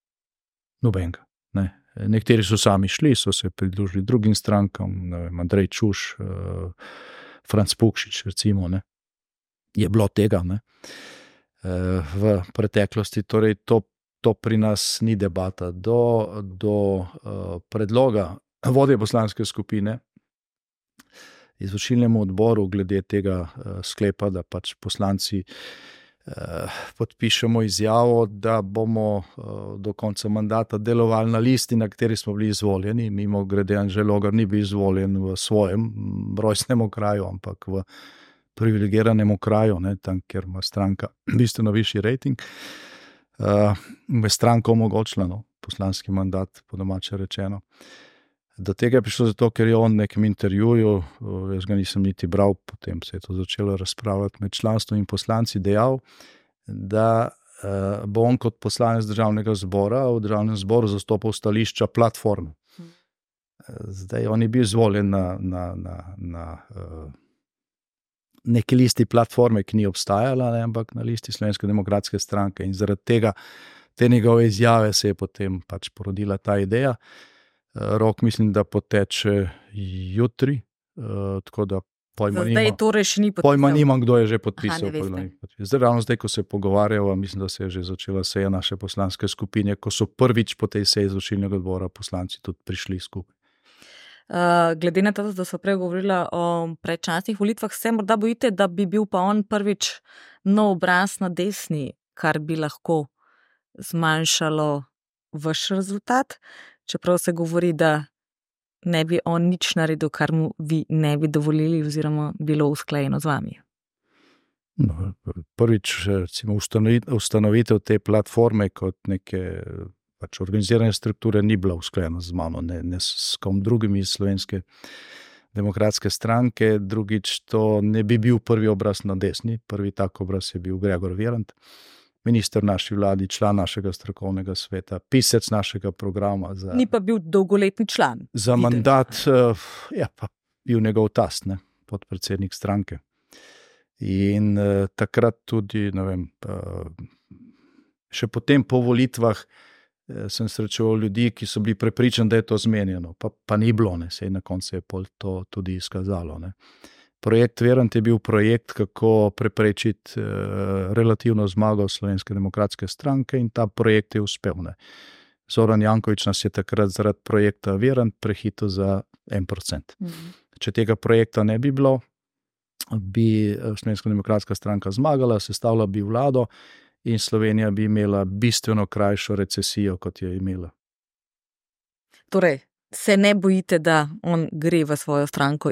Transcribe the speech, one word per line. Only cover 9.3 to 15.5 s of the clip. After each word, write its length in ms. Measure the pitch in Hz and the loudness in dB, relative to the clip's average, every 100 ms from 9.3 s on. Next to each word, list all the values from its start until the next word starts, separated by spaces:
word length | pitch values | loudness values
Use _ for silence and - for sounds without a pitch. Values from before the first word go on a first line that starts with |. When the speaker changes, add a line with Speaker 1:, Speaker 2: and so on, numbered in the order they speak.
| _ _ _ _ - | _ _ _ _ -2
Speaker 1:
Je 140 | 101 | 2
bilo 180 | 107 101 | 4 4
tega, 360 | - 104 98 | 4 2 2
ne, 160 | 90 101 _ _ - - - - - _ _ _ | 0 -4 _ _ -20 -20 -20 -20 -20 _ _ _
eh, 60 | 95 90 90 92 76 | -6 -2 0 -2 -2
v 300 | 95 107 101 92 | 0 2 2 0
preteklosti. 720 | - 104 107 101 110 101 - | -2 0 2 0 0 -4 -4
Torej, 320 | 101 110 110 101 | -2 2 2 2
to, 260 | - 117 - _ _ _ | 2 2 2 _ _ _
to 100 | 113 | 0
pri 240 | 107 113 110 | 0 0 2
nas 420 | 107 104 - - | 2 0 -2 -2
ni 160 | 110 104 | 0 0
debata. 560 | 98 87 92 | 0 -2 -6